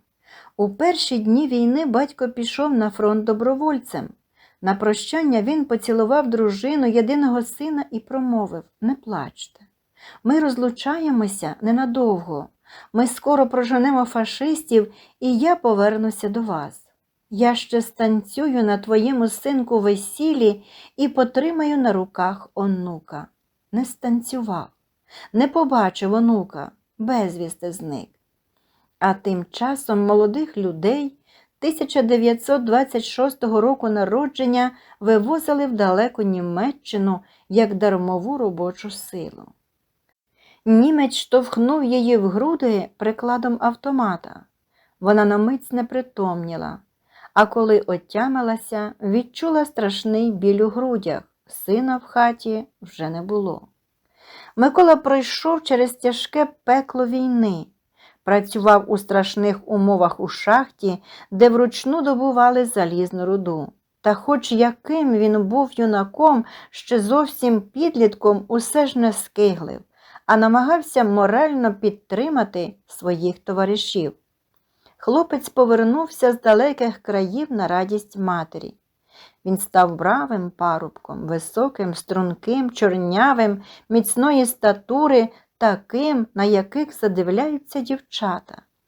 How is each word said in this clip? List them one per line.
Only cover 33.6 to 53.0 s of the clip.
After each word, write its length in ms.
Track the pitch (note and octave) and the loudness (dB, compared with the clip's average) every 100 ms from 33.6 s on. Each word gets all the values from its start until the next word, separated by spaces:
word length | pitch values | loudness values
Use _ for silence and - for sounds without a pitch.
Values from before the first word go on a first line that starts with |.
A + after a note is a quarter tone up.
року 280 | A#3 C4+ A#3 | 2 0 -2
народження 840 | G#3 F#3+ A3+ C#4+ - B3+ B3 B3+ B3 _ _ | -2 0 0 -2 -2 0 0 0 -4 _ _
вивозили 680 | G#3 A3 G#3+ D#4+ D#4 C#4+ C#4 | 2 2 2 -2 0 0 0
в 60 | |
далеку 500 | A3 G3 F#3 A#3+ A#3 | 0 2 2 0 0
Німеччину 960 | G3+ F3+ F3 F3 B3 - - G#3 G3 F#3 - _ _ | -2 -2 -2 -2 -4 -6 -8 -2 0 -2 -6 _ _
як 260 | G3 A3 | 2 2
дармову 640 | F#3+ G#3 F#3+ F3+ F3+ G3+ C#4+ | 2 0 2 -2 -4 -4 -4
робочу 520 | A3 E3+ F3+ F3+ G#3 | -4 -2 -6 -6 -14
силу. 540 | G3 - F#3 D#3+ - G1+ _ _ _ _ _ _ _ _ _ _ _ A3 | -14 -14 -12 -12 -16 -20 _ _ _ _ _ _ _ _ _ _ _ 4
Німець 480 | A3+ C#4 D4+ C4+ | 6 6 4 0
штовхнув 720 | - - B3+ B3 A3+ A#3+ D4+ | -2 0 0 2 0 0 0
її 320 | C4 B3 A#3 A#3 | 0 0 2 2
в 120 | G3 | 2
груди 600 | G3 C#4+ E4 B3 G3+ E3 _ | 0 -2 0 0 0 -4 _
прикладом 640 | A3 A3 A#3+ A#3+ B3 A#3 | -4 -4 -4 -2 -2 -2
автомата. 800 | A#3+ A#3 C#4 C4+ G#3+ F3 - - _ _ _ _ _ _ | -2 -4 -4 -2 -2 -4 -10 -20 _ _ _ _ _ _
Вона 240 | F#3 G#3 | 2 4
на 140 | G#3 G#3 | 4 4
мить 300 | A3 C4 - | 0 -2 -4
знепритомніла, 1120 | B3 A#3+ B3+ B3+ - F#3 F3 E3+ E3 D#3 - _ _ _ _ - | -6 -4 -6 -6 -4 -4 -4 -6 -8 -10 -14 _ _ _ _ -2
а 120 | G3+ G#3+ | 2 2
коли 340 | A#3 A3 G#3 | 2 4 2
отямилася, 1120 | - F3+ - G#3 C4 C4 A#3 A3+ - G#3+ G#3 - | 2 -6 -6 -4 -2 -2 -2 -4 -6 -8 -8 -6
відчула 600 | G#3 A3 A#3+ - E4 D#4 | -2 -2 -2 -6 0 0
страшний 680 | D4 - G3+ G3 A3 A3 A#3 | 0 -2 -4 -4 -2 0 0
біль 280 | F#3+ G3 G3+ | 0 2 2
у 80 | G#3+ | 2
грудях. 540 | A3+ B3+ A#3 F3 C#3+ - _ _ | 0 -2 -2 -4 -6 -10 _ _
Сина 500 | - - G#3+ C4 B3+ | -14 -2 -2 0 -4
в 60 | |
хаті 600 | - A#3+ A#3+ A#3 A3+ A3 B3+ _ | -4 0 0 0 -6 -6 -8 _
вже 280 | F#3 - | -20 -10